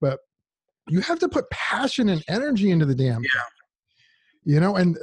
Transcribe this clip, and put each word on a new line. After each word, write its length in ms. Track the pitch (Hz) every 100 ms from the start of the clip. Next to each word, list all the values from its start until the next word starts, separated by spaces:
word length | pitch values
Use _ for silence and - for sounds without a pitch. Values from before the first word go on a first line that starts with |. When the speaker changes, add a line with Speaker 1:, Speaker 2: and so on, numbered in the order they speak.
Speaker 1:
but 200 | 139 135 _ _ _ _ _ _ -
you 120 | 170
have 160 | - 339
to 100 | 359
put 160 | 311 -
passion 580 | - - - 262 - 220
and 160 | 170 -
energy 440 | 190 294 233 196
into 160 | 170 147
the 80 |
damn 280 | 131 131 117
Speaker 2:
Yeah. 60 | 131
Speaker 1:
thing. 1200 | 127 120 - _ _ _ _ _ _ _ _ -
You 60 | 147
know, 160 | 180 196
and 200 | 180 160